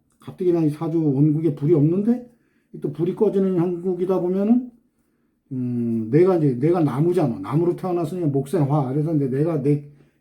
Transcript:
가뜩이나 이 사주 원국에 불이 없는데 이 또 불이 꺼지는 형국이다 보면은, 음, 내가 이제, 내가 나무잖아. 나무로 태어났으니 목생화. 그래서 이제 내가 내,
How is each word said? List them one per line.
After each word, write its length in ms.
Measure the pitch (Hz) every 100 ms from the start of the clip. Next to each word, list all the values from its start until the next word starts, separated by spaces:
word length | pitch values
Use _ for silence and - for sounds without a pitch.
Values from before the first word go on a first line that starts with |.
| _ _
가뜩이나 440 | - - 180 170
이 60 | 156
사주 340 | 147 165 165
원국에 520 | 151 131 151 147 160 143
불이 180 | 147
없는데 560 | 156 151 190 214 247 - _ _ _ _
이 60 | 165
또 140 | 151
불이 220 | 147 175 180
꺼지는 420 | 202 196 190 180
형국이다 640 | 180 170 190 175 185 185
보면은, 500 | 180 190 208 254 247 - _ _ _ _ _ _ -
음, 580 | 131 123 120 117 113 113
내가 280 | 147 185 175
이제, 200 | 147 120
내가 220 | 151 180
나무잖아. 580 | 143 123 170 180 135 107
나무로 360 | 98 151 175 156
태어났으니 500 | 190 175 156 180 160
목생화. 680 | 135 139 185 135 151 127
그래서 200 | 147 156
이제 160 | 151 131
내가 320 | 131 165 156
내, 280 | 139 147 - - _ _